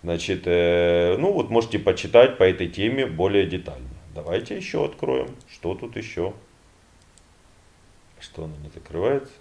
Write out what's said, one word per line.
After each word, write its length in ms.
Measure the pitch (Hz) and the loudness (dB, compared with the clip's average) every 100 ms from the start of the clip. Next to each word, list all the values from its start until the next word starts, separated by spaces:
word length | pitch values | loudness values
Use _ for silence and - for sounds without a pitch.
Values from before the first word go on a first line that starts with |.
Значит, 400 | 85 85 85 92 90 | -4 -4 -2 -4 2
э, 720 | 87 87 87 87 87 87 98 | 2 4 4 4 4 2 2
ну 140 | 175 | 2
вот 180 | 190 113 | 0 2
можете 300 | 113 113 107 | 0 0 0
почитать 580 | - 92 - 117 131 - | 0 0 4 6 6 6
по 60 | |
этой 240 | 95 92 87 | 4 4 -4
теме 400 | - 107 135 131 | -2 -2 0 -2
более 400 | 80 92 101 92 | 0 2 4 2
детально. 420 | 87 - - - - - | -2 -8 -12 -14 -16 -16
Давайте 420 | - 82 92 120 202 | -14 -4 -4 -4 -10
еще 280 | 185 156 | -6 -4
откроем. 440 | 143 - 135 131 131 - - | -4 -4 -4 -2 -4 -10 -20
Что 220 | - 85 | -10 -8
тут 240 | 95 117 107 | -6 -8 -10
еще? 360 | 110 - 90 104 - _ - _ _ _ - - _ _ _ - _ _ - - _ - | -10 -6 -6 -6 -20 _ -20 _ _ _ -20 -20 _ _ _ -20 _ _ -20 -20 _ -20
Что 240 | - - | -20 -14
она 100 | 80 76 | -14 -12
не 60 | 76 | -16
закрывается? 640 | - - 82 104 139 135 - | -18 -10 -4 0 -2 -4 -20